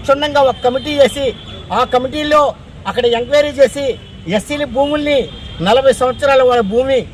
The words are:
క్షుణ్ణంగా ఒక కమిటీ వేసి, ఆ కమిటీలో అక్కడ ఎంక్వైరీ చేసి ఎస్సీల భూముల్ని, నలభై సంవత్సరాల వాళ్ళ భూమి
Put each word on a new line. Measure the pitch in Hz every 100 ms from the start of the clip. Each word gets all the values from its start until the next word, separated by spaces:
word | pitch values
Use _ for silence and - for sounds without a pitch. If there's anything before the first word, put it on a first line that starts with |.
క్షుణ్ణంగా | - 277 294 285 269
ఒక | 220 247
కమిటీ | 254 262 294
వేసి, | 262 285 269 - - - - 196
ఆ | 247
కమిటీలో | 247 254 294 302 302 285 - - - -
అక్కడ | 196 240 233
ఎంక్వైరీ | 240 294 294 269
చేసి | 262 285 277 - - - 165 202
ఎస్సీల | - 294 285 233
భూముల్ని, | 285 302 294 285 196 - - - 170
నలభై | 233 269 247
సంవత్సరాల | 254 254 285 269 254
వాళ్ళ | 247 202
భూమి | 226 262 262 180